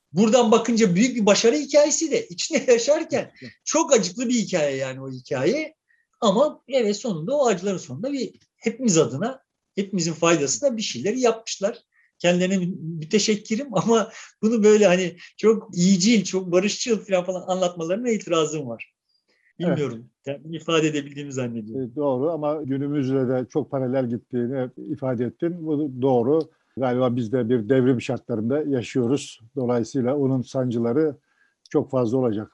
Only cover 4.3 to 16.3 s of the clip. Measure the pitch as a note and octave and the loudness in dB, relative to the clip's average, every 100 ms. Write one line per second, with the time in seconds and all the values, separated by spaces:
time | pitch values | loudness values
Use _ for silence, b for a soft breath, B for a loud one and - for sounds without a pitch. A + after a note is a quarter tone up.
4.3 | B3 F#3+ F3+ D3 C3+ C3+ C3 C3+ B2+ - | 0 0 0 0 -2 -6 -8 -12 -14 -6
5.3 | C3+ C#3+ C#4+ D4+ - _ _ _ _ A3+ | -2 0 0 -4 -12 _ _ _ _ 0
6.3 | F#3+ D4+ - - C4 G#3 G3+ B3 E3+ E3 | 4 2 0 -4 0 0 -2 -4 -6 -2
7.3 | C#4+ B3 F#3 G3 F#3 - C3 B3 C#4 A3+ | 0 2 0 -2 -6 -8 -8 -6 -6 -8
8.3 | - _ _ A3+ A3+ B3+ E3 C#3 C3+ A3 | -10 _ _ -6 -2 2 2 2 -2 -6
9.3 | C4 _ _ _ - G3 F#3+ E3 D#3 E3+ | -8 _ _ _ -8 -4 -4 -4 0 2
10.3 | E3+ C#3 - C#4 A3+ G#3 B2 D#3+ B3+ A#3+ | 2 0 -2 -2 -2 -4 -4 -4 0 0
11.3 | A#3 - - G3+ A#3 _ _ _ _ F3 | 0 -6 -6 -6 -6 _ _ _ _ 0
12.3 | F3+ F#3 F#3+ F3 F#3 D#3 E3+ D#3 G#3+ G#3+ | 2 2 0 -2 -6 -10 -10 -2 0 2
13.3 | G#3 - A3 C#4+ F#3+ G3+ A3+ G3 B B | -2 -4 -6 -4 -2 2 2 0 B B
14.3 | _ G#3+ A#3 G#3 G#3+ G3+ F3+ F3+ F3 B | _ 0 4 6 8 6 4 0 -6 B
15.3 | - G#3 G#3+ - F3+ F3+ F#3+ G3 A#3 F3+ | 0 2 2 -2 0 4 4 4 4 2